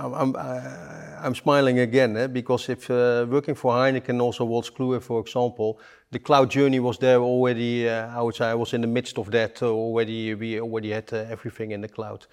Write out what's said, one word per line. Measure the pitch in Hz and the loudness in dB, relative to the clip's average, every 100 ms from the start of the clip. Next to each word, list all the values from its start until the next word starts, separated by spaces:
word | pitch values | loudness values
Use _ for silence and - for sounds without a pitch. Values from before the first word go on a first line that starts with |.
I'm, | 131 | -6
I'm, | 131 135 123 | -2 -2 -2
uh, | 135 127 131 - - - - - 139 | -6 -8 -10 -14 -16 -16 -16 -8 -6
I'm | |
smiling | 123 156 143 135 123 | -2 2 4 6 4
again, | 123 127 123 107 | 4 4 4 2
eh, | 131 | -2
because | 127 120 120 - | -4 -2 -2 -2
if, | 123 - | -8 -2
uh, | 123 123 120 120 | 2 4 2 2
working | 135 143 135 | 0 0 -2
for | 127 | 0
Heineken, | 120 135 131 - 123 | 2 2 0 -2 0
also | 120 110 | 0 0
Wolters | 117 117 117 | -2 -2 -4
Kluwer, | - 127 123 | -4 -2 -2
for | - 117 | -2 -4
example, | 104 127 120 120 110 110 - - _ | -2 -2 -2 0 -2 -4 -16 -20 _
the | 120 | -12
cloud | - 143 131 | 4 4 6
journey | 135 139 131 | 4 4 4
was | 123 117 | 0 2
there | 131 123 | 4 6
already. | 123 123 127 117 120 120 117 | 4 2 2 2 0 0 0
Uh, | 113 113 120 | -2 -4 -2
I | |
would | 117 | -4
say | - 117 | 0 -2
I | |
was | 117 117 | 0 -2
in | 123 | -2
the | 117 | 0
midst | 120 123 - | 0 -2 -8
of | 104 | 0
that, | 113 110 - | 0 0 0
uh, | 120 | -2
already. | 110 113 113 110 113 110 | 0 0 0 -2 -4 -6
We | 107 113 110 | -6 -4 -4
already | 117 113 107 | -4 -6 -4
had, | 107 110 | -6 -4
uh, | 113 113 | -8 -6
everything | 110 120 - 110 | -8 -10 -8 -8
in | 104 | -6
the | 104 | -8
cloud. | - 107 101 - | -10 -12 -12 -12